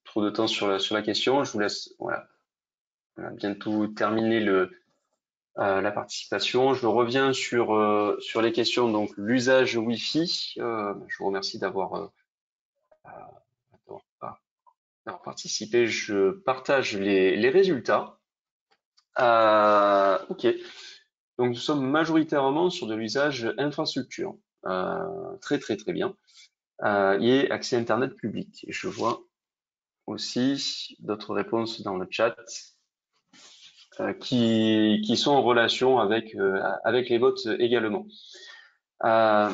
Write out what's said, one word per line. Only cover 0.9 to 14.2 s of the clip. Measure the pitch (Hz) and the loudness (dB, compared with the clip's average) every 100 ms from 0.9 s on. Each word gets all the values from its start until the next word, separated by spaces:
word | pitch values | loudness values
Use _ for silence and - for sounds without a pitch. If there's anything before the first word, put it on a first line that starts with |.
| 107 | -2
la | |
question. | 107 101 127 139 | -2 -2 2 0
Je | 131 | 0
vous | 110 | -2
laisse, | 101 - - - | -2 -4 -12 -12
voilà. | - - - _ _ _ _ _ _ _ _ - | -8 -8 -10 _ _ _ _ _ _ _ _ -16
On | 85 | -14
a | |
bientôt | - 104 98 110 107 107 | -8 -8 -6 -4 -2 -2
terminé | 107 107 110 110 113 | -2 -2 0 2 2
le, | 101 95 92 - _ _ _ _ _ _ _ - | 2 2 0 -6 _ _ _ _ _ _ _ -4
euh, | 101 98 | 0 0
la | 101 | -2
participation. | 104 - - - 101 - 123 135 | -4 -8 -10 -6 -4 0 2 2
Je | 127 113 | 2 2
reviens | 113 117 135 135 | 2 2 2 2
sur, | 131 - 120 107 | 0 0 0 2
euh, | 107 107 104 104 - | 2 4 2 2 -2
sur | - 113 | -2 0
les | 113 | 0
questions. | 117 110 127 120 | 2 0 2 2
Donc, | 107 104 - | 2 -2 -4
l'usage | 101 127 123 131 120 117 | 0 0 4 4 4 0
Wi-Fi. | 113 110 - 156 175 - - - | -2 -2 -2 -2 -2 -4 -8 -6
Euh, | 120 110 101 98 - | -6 -4 -4 -8 -10
je | - | -6
vous | 98 | -4
remercie | 98 98 - | -4 -4 -6
d'avoir, | 98 95 87 90 | -4 -4 -4 -6
euh, | 90 _ _ _ _ _ _ _ _ _ - | -10 _ _ _ _ _ _ _ _ _ -20
euh, | 65 - - _ _ _ | -20 -20 -20 _ _ _
d'avoir | _ - - _ - | _ -20 -20 _ -18